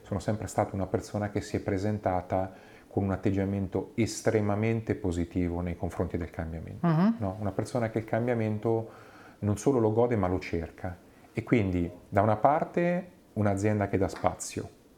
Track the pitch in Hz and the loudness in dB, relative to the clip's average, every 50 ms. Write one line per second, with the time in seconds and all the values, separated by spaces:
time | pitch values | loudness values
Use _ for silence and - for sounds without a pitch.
0 | - - 104 92 - 113 107 107 101 - - 110 101 - - 95 92 - - - | -8 -6 -4 -4 -2 -2 -2 -2 -4 -4 0 0 0 0 0 -4 -2 0 -2 -2
1 | - - - 104 104 101 - 101 - - - 98 - 104 98 92 101 107 107 104 | -2 -2 -4 -2 -2 -2 -2 -4 -4 -2 -4 -4 -2 0 -2 0 0 0 -2 0
2 | - 98 90 90 - - 101 92 95 - - - - - - - - - - 104 | 0 0 0 0 -2 0 -2 -2 -2 -2 -8 -14 -20 -20 -20 -20 -10 -4 -2 0
3 | 101 95 92 - - 104 98 98 98 98 101 98 95 87 - 95 - - - 120 | 2 2 0 0 0 0 2 2 2 0 0 -2 -2 -2 -2 -4 -4 -2 -2 0
4 | 110 104 - - - 113 110 107 104 104 101 104 110 113 113 113 113 - - - | 0 0 0 -2 0 2 4 4 4 2 0 2 2 0 0 0 0 -2 -4 -2
5 | - 90 85 85 82 - - 92 87 85 85 87 90 90 85 - 98 85 - - | 0 -2 0 0 -2 -2 0 0 0 0 0 -2 -2 -4 -4 -4 -4 -4 -2 -2
6 | 90 85 - 87 82 - - - 82 80 80 80 - - 101 104 175 170 156 160 | -2 -2 -2 -4 -4 -6 -6 -8 -6 -6 -6 -8 -10 -10 -8 -2 0 2 4 4
7 | 190 226 226 233 104 92 95 104 104 95 - - 107 - - 123 113 110 - 113 | 4 4 2 2 -2 -4 -2 -2 -4 -4 -2 -2 -4 -2 0 0 0 0 -2 -2
8 | 110 - 117 113 120 123 120 113 110 107 107 107 - 117 113 113 113 - - - | -2 0 0 0 2 2 0 0 0 0 0 0 0 2 2 2 0 -4 -12 -18
9 | - - - - - - - - 107 104 101 - - 139 135 120 110 107 107 117 | -20 -20 -20 -20 -20 -18 -8 -2 0 0 0 2 2 4 4 6 4 4 4 4
10 | 120 120 117 101 90 90 92 87 - - 85 82 82 - - - - 92 87 - | 4 4 4 2 2 2 0 0 -2 -2 -4 -4 -4 -4 -10 -10 -10 -10 -10 -10
11 | - - - - - - - 117 110 - 135 117 98 95 90 87 85 87 - - | -16 -20 -20 -20 -16 -8 -8 -4 0 2 2 4 4 2 2 0 0 -2 -6 -12
12 | - - 98 101 104 113 107 - - 135 151 165 165 - - 175 175 175 175 180 | -8 0 2 4 4 4 4 4 2 2 2 2 0 -2 -2 -2 0 0 0 -2
13 | 180 - - - - - - - 104 101 98 95 104 107 107 104 98 98 98 95 | -6 -8 -18 -20 -18 -8 -2 0 2 2 2 2 0 0 2 2 0 0 2 0
14 | 95 90 - - - 90 87 - - - - - - - - - - - - | 0 0 -2 0 -2 -2 -2 -2 -10 -10 -8 -8 -10 -10 -14 -20 -20 -20 -20